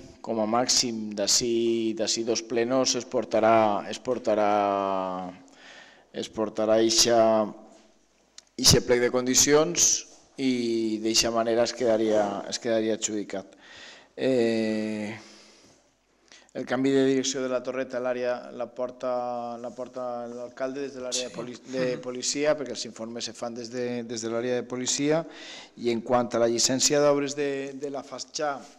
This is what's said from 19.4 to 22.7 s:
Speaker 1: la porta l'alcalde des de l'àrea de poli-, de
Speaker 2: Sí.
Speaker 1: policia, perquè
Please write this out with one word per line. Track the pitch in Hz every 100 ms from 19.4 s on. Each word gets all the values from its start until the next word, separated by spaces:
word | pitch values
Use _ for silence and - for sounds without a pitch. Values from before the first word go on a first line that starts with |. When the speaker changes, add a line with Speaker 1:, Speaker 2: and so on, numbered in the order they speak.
| 120 120
Speaker 1:
la | 120 110
porta | 123 127 123 120
l'alcalde | 120 120 120 - 131 135 135
des | 131
de |
l'àrea | 127 123 123
de |
poli-, | - 120 117 -
de | 131 127
Speaker 2:
Sí. | 123
Speaker 1:
policia, | 127 123 123 143 147 147
perquè | 123